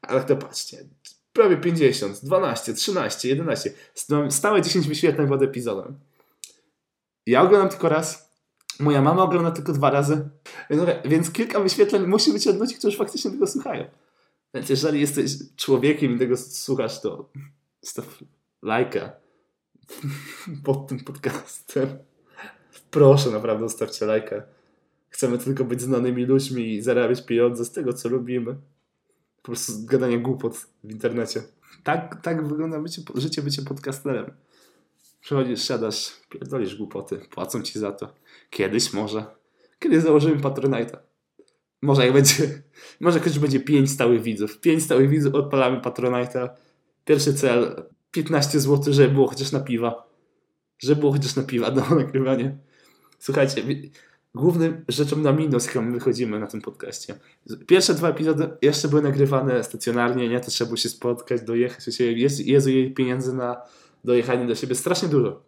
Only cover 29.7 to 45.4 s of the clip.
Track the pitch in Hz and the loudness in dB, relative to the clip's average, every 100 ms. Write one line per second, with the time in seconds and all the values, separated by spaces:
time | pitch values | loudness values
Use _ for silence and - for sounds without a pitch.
29.7 | 107 113 131 127 120 120 127 113 - - | -10 0 0 2 0 -2 -2 -4 -8 -18
30.7 | _ 107 110 120 117 110 113 - _ _ | _ -16 -6 -4 -4 -4 -6 -10 _ _
31.7 | - - 165 165 - - 165 151 151 160 | -12 -4 -4 -4 -10 -6 -4 -4 -6 -6
32.7 | 156 160 165 - - 151 151 143 143 139 | -6 -10 -12 -10 -6 -4 -4 -6 -6 -8
33.7 | 135 139 135 143 123 - - _ _ _ | -10 -8 -8 -6 -6 -6 -16 _ _ _
34.7 | _ _ _ _ _ - 139 127 120 - | _ _ _ _ _ -4 -2 0 -2 -4
35.7 | 123 110 104 - - _ - 131 135 101 | -2 -2 -4 -8 -12 _ -16 -10 -6 -6
36.7 | 104 104 101 101 98 - - 104 120 101 | -6 -10 -10 -10 -12 -12 -12 -8 -6 -8
37.7 | - 104 101 104 _ _ - _ - 95 | -8 -8 -8 -14 _ _ -20 _ -4 -2
38.7 | 107 110 101 104 107 107 - _ _ _ | 0 -2 -4 -4 -6 -8 -16 _ _ _
39.7 | _ 339 160 160 151 147 147 139 135 135 | _ 2 4 6 6 6 2 0 -2 -2
40.7 | 123 113 - _ _ _ _ - _ _ | -2 -4 -8 _ _ _ _ -20 _ _
41.7 | _ 143 139 123 135 143 - 143 - - | _ 2 6 6 6 6 4 0 -4 -16
42.7 | - - - 170 165 170 147 147 135 135 | -20 -20 -2 2 2 2 0 2 0 2
43.7 | 151 135 - 120 120 110 104 104 - 170 | 4 4 2 4 4 2 -4 -6 -2 2
44.7 | 160 156 127 135 156 143 139 | 2 2 4 4 4 2 0